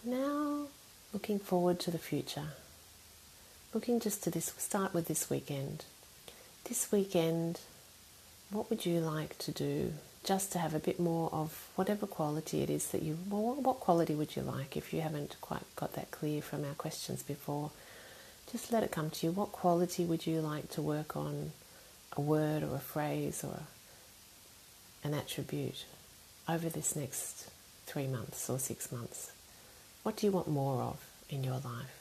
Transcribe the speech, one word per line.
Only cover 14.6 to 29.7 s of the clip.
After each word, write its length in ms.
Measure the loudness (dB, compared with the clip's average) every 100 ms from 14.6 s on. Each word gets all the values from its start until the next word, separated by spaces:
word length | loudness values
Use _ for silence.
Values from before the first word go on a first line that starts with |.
| -2 -4
if 160 | -2
you 100 | -2
haven't 360 | 0 -2 -6 -8
quite 240 | -6 -6 -6 -6
got 160 | -4
that 180 | -4 -8
clear 300 | -2 0 0
from 240 | -2 -2 -2
our 80 |
questions 500 | -2 -6 -4 -4 -6
before? 480 | -4 -6 -2 -2 -2 -8 -18 -18 -16 -18 -18 -18 -8
Just 200 | -8 2
let 120 | 2
it 80 | 2
come 180 | 0 -2
to 140 | 0 0
you. 60 |
What 220 | 2 0
quality 500 | 4 6 6 4 2
would 240 | 2 2 2
you 140 | 2
like 280 | 2 -2 -4
to 100 | -2
work 340 | 0 0 0 -2
on, 380 | -2 -2 -4 -8 -18 -20 -20 -20 -8 -2
a 40 |
word 420 | 4 4 4 2
or 120 | 0 -2
a 40 |
phrase 640 | -2 -2 0 0 -2 -2 -6
or 160 | -6 -10 -16 -20 -20 -20 -20 -20 -20 -20 -20 -20 -20 -20 -8 -2
an 80 |
attribute 720 | -2 -2 -6 -4 -2 -2 -4 -10 -16 -20 -20 -20 -12 -2
over 180 | 0 0
this 260 | 0 0 0
next 520 | -2 -4 -6 -8 -14 -16 -20 -18 -8
three 220 | -4 -2
months 420 | -2 -4 -6 -2
or 100 | 0
six 320 | 0 -4 -6
months? 400 | -6 -6 -8 -12 -14 -20 -20 -20